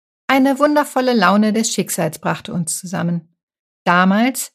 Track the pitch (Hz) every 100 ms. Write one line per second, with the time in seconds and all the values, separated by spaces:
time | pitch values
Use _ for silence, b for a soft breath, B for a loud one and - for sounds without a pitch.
0 | _ _ - 269 269 269 294 294 285 262
1 | 254 240 180 202 214 214 226 - 180 -
2 | 160 - 175 160 - 180 160 - 180 175
3 | 170 170 - _ _ _ _ _ - 175
4 | 190 202 240 240 -